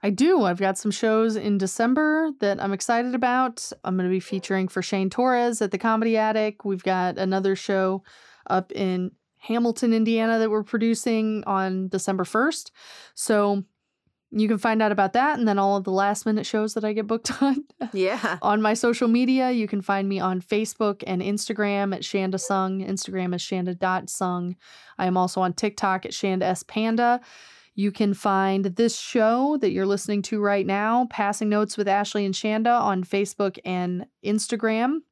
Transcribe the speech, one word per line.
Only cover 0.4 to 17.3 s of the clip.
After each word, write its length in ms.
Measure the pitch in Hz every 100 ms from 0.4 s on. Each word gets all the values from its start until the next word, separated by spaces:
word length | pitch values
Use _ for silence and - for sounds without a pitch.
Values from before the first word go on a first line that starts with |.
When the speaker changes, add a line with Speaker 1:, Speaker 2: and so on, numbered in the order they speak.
Speaker 1:
I've 160 | 202 175
got 180 | 196 190
some 140 | 214
shows 460 | 196 226 220 226 220
in 200 | 208 202
December 720 | 190 - 233 262 311 311 320 277
that 200 | 202 196
I'm 120 | 196
excited 420 | 196 - 233 247 247
about. 540 | 247 254 262 233 - - -
I'm 100 | 185
gonna 140 | 180
be 100 | 185
featuring 480 | - 190 - 190 185
for 140 | -
Shane 280 | 175 196 190
Torres 520 | - 254 247 240 226
at 100 | 208
the 60 | 190
Comedy 400 | 233 220 226 220
Attic. 480 | 220 220 214 214 202
We've 180 | 196
got 340 | 190 185 180 175
another 380 | 190 190 190 190
show 480 | - 196 190 190 - - - - -
up 240 | 185 -
in 380 | 196 190 185 180 _ _ _
Hamilton, 540 | - 233 233 226 240
Indiana 460 | 226 220 226 226 226
that 100 | 220
we're 140 | 214
producing 800 | 208 233 226 226 - 226 220 214 -
on 400 | 190 190 185 185
December 380 | 190 - 190 180
first. 460 | 220 277 - - _ - - - -
So 480 | - 214 202 202 190 _ _ _ _ _ _ 214
you 140 | 214
can 80 | 214
find 240 | 233 220
out 100 | 214
about 220 | 208 190
that 260 | 233 277 294
and 80 | 226
then 100 | 202
all 180 | 196 202
of 80 | 190
the 60 |
last 340 | 190 196 208 -
minute 200 | 214 202
shows 280 | 220 214
that 100 | 214
I 80 | 214
get 160 | 214 208
booked 240 | 226 -